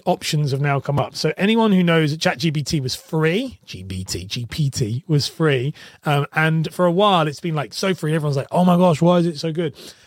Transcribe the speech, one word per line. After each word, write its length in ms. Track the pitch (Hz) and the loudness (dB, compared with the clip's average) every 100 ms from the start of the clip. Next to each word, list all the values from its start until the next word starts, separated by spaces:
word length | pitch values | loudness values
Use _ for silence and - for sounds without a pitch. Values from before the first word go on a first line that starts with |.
| - | -2
options 460 | 180 - 151 147 | -4 -2 -2 0
have 100 | 131 | -2
now 180 | 143 139 | 0 -2
come 200 | - 143 | -2 -2
up. 160 | - - | -2 -2
So 180 | 156 - | -4 0
anyone 360 | 190 226 220 | 0 2 4
who 100 | 190 | 4
knows 300 | 170 165 156 | 4 4 2
that 100 | 160 | 0
Chat 160 | 190 147 | -2 -2
G 140 | 165 | -2
P 100 | 147 | -2
T 180 | 143 160 | -2 -4
was 140 | 127 | -4
free, 640 | - - 160 156 185 262 - - | -8 -6 0 0 0 -4 -10 -18
G 180 | - | -16
P 200 | 92 92 | -10 -8
T, 200 | 92 92 92 | -6 -8 -8
G 200 | - 120 | -8 -8
P 240 | - 143 | -2 -2
T 340 | - 110 120 - | -2 -4 -4 0
was 200 | 151 123 | 0 0
free. 460 | - 160 135 131 - - - - | -2 0 0 -2 -8 -16 -8 -2
Um, 220 | 143 143 | 0 0
and 400 | - 160 160 160 | 0 2 2 -2
for 140 | - 180 | 0 0
a 60 | |
while, 360 | 170 208 185 156 | 4 4 4 2
it's 120 | 135 | -2
been, 160 | 180 156 | -6 -4
like, 180 | 127 | -6
so 220 | - 196 185 | -4 -4 -2
free. 180 | 156 | -2
Everyone's 240 | 160 151 139 | -2 0 -2
like, 120 | - | -2
"Oh 120 | 165 180 | 2 4
my 120 | 175 | 6
gosh, 240 | 180 156 | 4 4
why 160 | 170 175 | 4 4
is 80 | 170 | 2
it 140 | 147 | -2
so 120 | 165 | -6
good?" 240 | 156 165 - - - | -4 -6 -6 -18 -20